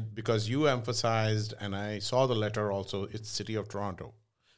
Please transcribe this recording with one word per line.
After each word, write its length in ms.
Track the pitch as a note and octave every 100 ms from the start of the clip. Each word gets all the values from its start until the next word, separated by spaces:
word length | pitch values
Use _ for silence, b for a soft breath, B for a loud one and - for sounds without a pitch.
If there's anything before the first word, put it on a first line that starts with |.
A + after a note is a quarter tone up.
| A2
because 340 | G#2+ A2 A2 A2
you 180 | C3 D3+
emphasized, 920 | B2+ A2 A#2 A#2 A2+ A2 G#2+ G#2 A2
and 160 | G#2 G2
I 240 | G#2 G#2
saw 260 | G2+ B2 C3
the 100 | A#2
letter 360 | G#2+ G#2+ G#2
also, 380 | G2 F#2+ G2+ G2
it's 160 | A2 A2
City 280 | - G#2+ A2
of 120 | G2+
Toronto. 460 | G2+ G2+ E2+ - - _ _ _